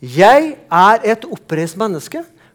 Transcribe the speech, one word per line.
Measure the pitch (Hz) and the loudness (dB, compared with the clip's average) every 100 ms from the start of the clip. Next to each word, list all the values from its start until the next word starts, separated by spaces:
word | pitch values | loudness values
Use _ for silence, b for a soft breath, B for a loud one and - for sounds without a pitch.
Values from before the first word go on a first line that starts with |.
| 127 135 | -8 2
Jeg | 202 285 320 277 - | 4 4 2 -10 -4
er | 170 196 226 | 2 4 2
et | 208 220 349 | 0 -4 -6
oppreist | 208 - 160 165 185 | -16 -10 -8 -8 -6
menneske | 220 160 - 320 330 B B | -6 -8 -10 -14 -16 B B